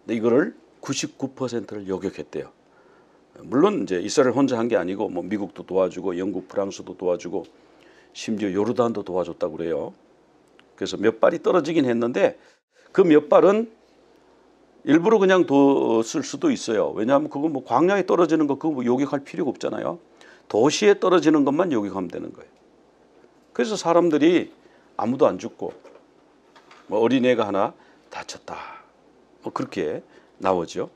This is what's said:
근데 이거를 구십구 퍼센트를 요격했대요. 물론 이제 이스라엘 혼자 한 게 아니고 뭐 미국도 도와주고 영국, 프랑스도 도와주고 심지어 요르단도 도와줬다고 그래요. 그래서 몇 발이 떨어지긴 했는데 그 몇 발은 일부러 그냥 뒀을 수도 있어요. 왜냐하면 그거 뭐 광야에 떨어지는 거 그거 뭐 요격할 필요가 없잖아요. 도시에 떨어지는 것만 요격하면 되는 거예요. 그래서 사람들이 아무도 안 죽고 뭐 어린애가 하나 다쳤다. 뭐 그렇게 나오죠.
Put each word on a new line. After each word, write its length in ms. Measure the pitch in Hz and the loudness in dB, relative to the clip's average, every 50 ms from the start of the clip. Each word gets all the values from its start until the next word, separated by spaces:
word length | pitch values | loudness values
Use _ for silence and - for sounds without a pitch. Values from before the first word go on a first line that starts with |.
근데 140 | _ - 113 | _ -4 -4
이거를 400 | 117 107 120 113 135 175 233 - - _ _ _ _ | -2 0 2 2 2 2 0 -6 -14 _ _ _ _
구십구 480 | - - 135 - - 135 _ - 139 127 - | -10 -8 -6 -6 -8 -10 _ -10 -12 -12 -8
퍼센트를 540 | - 131 120 117 117 101 - 107 104 101 | -10 -8 -6 -6 -8 -10 -10 -14 -12 -8
요격했대요. 640 | 92 95 87 92 95 - - 73 _ - 76 69 - _ _ _ _ _ _ _ _ _ _ _ _ _ _ _ _ _ - | -6 -6 -6 -6 -8 -8 -10 -16 _ -10 -12 -12 -12 _ _ _ _ _ _ _ _ _ _ _ _ _ _ _ _ _ -20
물론 440 | - 82 104 135 165 208 208 151 - | -12 -4 2 2 2 2 2 -2 -4
이제 160 | - 90 87 | -4 -4 -4
이스라엘 360 | 92 101 - - 131 127 113 | -4 -2 2 2 2 2 2
혼자 220 | 135 139 123 127 | 2 0 0 0
한 100 | 113 117 | -2 -2
게 100 | 120 113 | 0 -2
아니고 320 | 95 85 90 98 101 110 92 | -2 -2 -4 -6 -6 -6 -6
뭐 140 | 87 87 82 | -6 -10 -6
미국도 420 | 90 104 101 101 87 - - 87 | -6 -6 -6 -6 -8 -10 -16 -12
도와주고 520 | - 92 95 95 90 85 92 87 98 90 | -4 0 0 0 0 -2 -6 -6 -6 -4
영국, 300 | 87 92 101 92 92 - | -4 -6 -6 -6 -8 -10
프랑스도 500 | - - 101 98 98 90 - 90 95 90 | -6 -6 -6 -6 -6 -8 -12 -16 -16 -12
도와주고 480 | - 92 90 87 85 - 90 90 92 - - _ _ _ _ _ _ _ - _ _ _ _ _ | -6 -4 -2 -2 -4 -6 -8 -8 -8 -8 -10 _ _ _ _ _ _ _ -20 _ _ _ _ _
심지어 380 | - - - 113 98 107 98 | -12 -8 -6 -4 -4 -2 -2
요르단도 520 | 90 98 104 113 123 127 120 117 113 104 98 | 0 0 0 0 0 0 0 0 -2 -6 -8
도와줬다고 540 | 92 87 92 87 82 82 - - 85 78 | -4 -4 -4 -4 -4 -6 -6 -6 -6 -6
그래요. 360 | 80 82 82 80 71 85 185 196 _ _ _ _ _ _ _ _ _ _ _ _ _ _ _ _ | -6 -6 -4 -4 -4 -6 -8 -12 _ _ _ _ _ _ _ _ _ _ _ _ _ _ _ _
그래서 220 | - 98 92 95 | -10 -8 -8 -6
몇 220 | 85 98 110 110 - | 0 0 0 2 2
발이 240 | - - - 160 - | 2 2 2 0 -2
떨어지긴 420 | - - 175 143 156 160 160 135 | 0 0 0 0 0 0 0 0
했는데 540 | 123 120 117 120 120 127 196 190 139 - - _ _ _ _ _ _ _ _ _ _ | 0 0 -2 -2 -2 0 0 0 0 0 -6 _ _ _ _ _ _ _ _ _ _
그 120 | - - 196 | 2 2 4
몇 260 | 170 151 151 147 - | 6 6 4 6 6
발은 400 | - 147 156 185 202 220 233 226 - _ _ _ _ _ _ _ _ _ _ _ _ _ _ _ _ _ _ _ _ _ _ | 6 6 6 6 4 2 -2 -4 -10 _ _ _ _ _ _ _ _ _ _ _ _ _ _ _ _ _ _ _ _ _ _
일부러 340 | - 143 170 170 226 226 208 | 2 2 4 4 4 4 4
그냥 260 | 196 190 190 185 170 | 4 4 4 4 4
뒀을 800 | - 139 139 139 139 139 135 135 120 113 113 113 - - 156 127 | 4 4 6 6 6 4 2 2 2 2 0 0 -2 -4 -6 -6
수도 260 | - - 139 175 156 | -6 -8 -2 0 0
있어요. 400 | 120 92 - - 113 101 85 73 | 0 0 -2 -2 0 0 0 -2
왜냐하면 380 | 78 90 110 123 139 139 151 147 | -2 -4 0 2 2 2 2 -2
그거 180 | - 139 143 165 | -6 -4 -4 -4
뭐 140 | 147 131 - | -4 -6 -4
광야에 420 | - 117 127 160 185 202 202 185 | 0 2 2 4 4 2 0 2
떨어지는 400 | 196 208 175 180 151 160 160 151 | 0 2 2 2 2 2 0 2
거 80 | 139 139 | 0 -2
그거 180 | 135 151 160 151 | -2 -2 -4 -4
뭐 120 | 127 117 | -2 0
요격할 380 | 120 123 131 143 135 143 139 139 | 0 0 0 0 -2 -4 -8 -8
필요가 280 | - - 175 175 131 | -8 -6 -4 -4 -4
없잖아요. 480 | 107 - - 143 - - - - 175 175 _ _ _ _ - - - _ _ | -4 -4 -6 -6 -6 -4 -6 -6 -8 -8 _ _ _ _ -20 -20 -20 _ _
도시에 520 | _ - 104 117 151 147 - 214 208 196 196 | _ 2 4 4 4 2 4 4 4 4 4
떨어지는 460 | - 185 175 180 143 160 156 151 139 | 4 4 4 6 6 4 4 4 4
것만 260 | 139 139 156 196 180 | 2 2 0 0 0
요격하면 380 | 139 110 101 98 92 98 92 85 | 0 -2 -2 -4 -6 -6 -8 -6
되는 240 | - - - - - | -8 -12 -12 -12 -16
거예요. 160 | - - _ _ _ _ _ _ _ _ _ _ _ _ _ _ _ _ _ _ _ _ _ _ | -18 -20 _ _ _ _ _ _ _ _ _ _ _ _ _ _ _ _ _ _ _ _ _ _
그래서 220 | - 123 226 214 | -4 -4 -4 -4
사람들이 760 | 180 - 165 170 170 170 170 151 151 147 170 185 147 - - - _ _ _ _ _ _ _ _ | -4 -2 2 2 4 4 4 2 4 4 4 4 2 -2 -4 -14 _ _ _ _ _ _ _ _
아무도 320 | - 101 113 131 139 147 | -6 -4 -4 0 2 2
안 100 | 113 92 | 2 2
죽고 360 | 87 104 110 - - - 85 - - _ - - - _ _ _ _ _ _ _ _ _ _ _ - _ _ - - _ | -2 -10 -14 -12 -10 -12 -12 -12 -14 _ -20 -20 -20 _ _ _ _ _ _ _ _ _ _ _ -20 _ _ -20 -20 _
뭐 120 | - 92 107 | -4 -2 0
어린애가 440 | 113 117 131 135 120 127 123 113 110 | 2 2 2 2 2 2 2 2 0
하나 300 | 101 101 98 104 139 - _ _ _ _ _ _ _ | -2 0 -2 -2 -2 -4 _ _ _ _ _ _ _
다쳤다. 480 | - - - - - - _ - 82 - - - - - - _ _ _ _ _ _ _ _ _ _ _ - | -16 -16 -16 -16 -18 -18 _ -16 -14 -14 -14 -16 -18 -20 -20 _ _ _ _ _ _ _ _ _ _ _ -14
뭐 100 | - - | -10 -8
그렇게 480 | - - - - 98 80 73 104 160 - _ _ - _ _ _ _ | -8 -8 -6 -6 -6 -6 -6 -6 -8 -12 _ _ -20 _ _ _ _
나오죠. 500 | - 95 95 90 82 - - 90 - - _ | -2 0 0 0 -2 -6 -8 -10 -10 -10 _